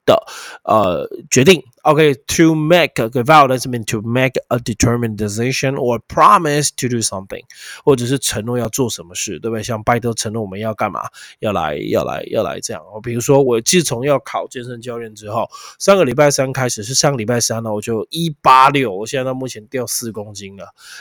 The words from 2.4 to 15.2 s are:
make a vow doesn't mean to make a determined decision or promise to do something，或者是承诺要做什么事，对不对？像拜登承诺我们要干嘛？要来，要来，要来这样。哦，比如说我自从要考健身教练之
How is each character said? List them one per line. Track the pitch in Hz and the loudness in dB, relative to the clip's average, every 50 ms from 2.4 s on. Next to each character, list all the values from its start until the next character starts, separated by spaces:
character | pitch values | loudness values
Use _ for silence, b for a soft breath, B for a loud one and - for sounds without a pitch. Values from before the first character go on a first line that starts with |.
| 170 160 160 | 4 4 4
make | 156 151 151 170 175 160 135 - | 2 2 2 4 4 4 2 0
a | - 123 113 117 135 120 | -4 -4 -2 -2 -2 2
vow | 123 156 156 143 | 6 8 8 8
doesn't | 131 131 127 - 135 | 6 4 0 -2 -4
mean | 123 120 107 | -6 -6 -4
to | - - 113 | -4 -6 -4
make | 101 113 117 123 131 131 - - - _ | -4 -2 0 0 0 0 0 -4 -4 _
a | 120 | -4
determined | 123 120 - 113 - - 123 120 120 120 113 107 101 | -4 -2 -4 -2 0 2 2 2 0 -2 -4 -4 -4
decision | 107 104 101 107 117 127 131 - - 135 135 | -4 -4 -4 -4 -4 -4 -2 -2 -2 -2 -2
or | 139 - 120 120 113 - _ | -2 -2 -2 -2 -4 -6 _
promise | - - 156 170 208 196 170 151 143 147 147 - - | 2 4 6 6 6 6 4 2 0 0 0 -2 -4
to | - - 123 | -4 -4 -4
do | 120 117 110 | -2 -2 -2
something， | - - 95 95 101 - - - _ B B B B B B B | -4 -6 -8 -10 -12 -14 -14 -14 _ B B B B B B B
或 | - 139 | 2 2
者 | 127 120 | 2 2
是 | 120 135 135 | -2 -2 -2
承 | - - - 117 104 | -2 -4 -4 -4 -6
诺 | 117 120 | -4 -4
要 | 123 117 113 | -4 -4 -4
做 | - - 131 113 | -2 -2 -2 -2
什 | - - 82 | -4 -8 -12
么 | 85 90 | -14 -10
事， | - - - 95 73 | -10 -8 -8 -8 -8
对 | 71 113 | -6 -6
不 | 113 | -6
对？ | 110 107 | -6 -6
像 | - 120 107 107 | -6 -6 -4 0
拜 | - 123 120 | 0 0 0
登 | 110 120 113 | 0 -2 -4
承 | - - 110 104 | -4 -6 -6 -6
诺 | 113 | -6
我 | 110 | -6
们 | 98 92 101 | -6 -6 -6
要 | 107 110 107 | -6 -6 -4
干 | - 113 104 | -2 -4 -4
嘛？ | 87 57 52 - B B B B B B | -4 -6 -8 -10 B B B B B B
要 | - 110 101 | -4 -2 -2
来， | 92 82 78 76 73 53 53 | -2 -2 -2 -4 -4 -4 -2
要 | - 107 71 | -2 0 0
来， | 64 64 - - - | -2 -4 -8 -8 -4
要 | - 113 104 | -2 -2 -2
来 | 76 69 95 | -2 -4 -8
这 | - - 113 | -10 -10 -12
样。 | 82 78 | -12 -14
哦， | 90 101 107 107 | -16 -18 -12 -10
比 | 123 117 | -6 -6
如 | 120 | -4
说 | 120 - 139 139 143 | 2 4 4 4 6
我 | 127 120 110 | 4 2 0
自 | 117 - - 185 156 | 0 2 2 2 2
从 | - - 117 127 | 0 -2 -4 0
要 | 143 147 131 | 0 0 0
考 | - - - 95 85 - | -2 -4 -6 -8 -8 -8
健 | - 131 120 | -10 -12 -12
身 | 123 123 117 | -12 -14 -12
教 | 113 123 117 | -12 -12 -10
练 | 117 117 110 110 | -10 -10 -12 -14
之 | 104 | -16